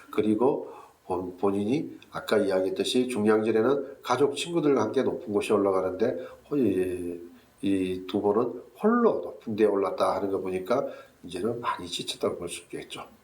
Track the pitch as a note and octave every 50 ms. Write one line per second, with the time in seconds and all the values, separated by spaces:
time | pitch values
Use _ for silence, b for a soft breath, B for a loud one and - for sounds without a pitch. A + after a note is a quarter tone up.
0 | B B - - G#2+ G#2+ G#2+ G#2+ B2 C#3 D#3+ - B B B B B B B _
1 | _ - F#2 F2+ F#2 F2+ - - G2+ G2 G2 G2+ G2+ G#2+ C3 D#3 - - - -
2 | - - - - - - A2+ G#2 G2+ G2 F#2+ F#2 F#2 F#2+ F#2 G2 G2 - - B2+
3 | B2 B2 A#2+ G#2 G#2 A2 G#2+ A2 G#2+ A2+ A2 A2 A2 C3 C#3+ C#3+ - - - -
4 | - - B2 A#2+ C#3+ - - - - E3+ E3+ E3 D3+ D3 C3+ A#2+ G#2+ A2 - C3+
5 | A#2 G#2 F2 - - A2 G2+ G2+ - - A2 G2+ G2 G2 F#2+ F#2+ F#2 F2+ F2 E2+
6 | A2 B2+ - B B B B B - - D3+ C#3+ A#2+ G2+ F#2+ F#2 F#2 F#2 F2 F2
7 | F2 F2 E2+ E2+ E2+ - B B B B B _ - G2 G2 F#2+ F#2 F#2 F#2 F#2
8 | - - - G2+ G2+ G2+ G2+ A2 B2 - - - - - - - - A3 A#3+ A#3+
9 | A#3 G3+ C#3 B2+ - - - - - A#2+ G#2+ G2+ G#2+ G2+ G2 G2 G2 F#2 F#2 -
10 | F#2+ F#2+ F#2+ F#2+ G2+ F#2+ F#2+ F2+ F#2 F#2 F#2 F#2 F#2 - A#2+ C#3+ C#3 B B B
11 | B B B _ - F2 F2 F2 G2 A#2 A#2 A#2+ - - - - F2+ F2 - -
12 | - - - - - G2 - - F2 F2 - - - - - - - - - -
13 | - - - _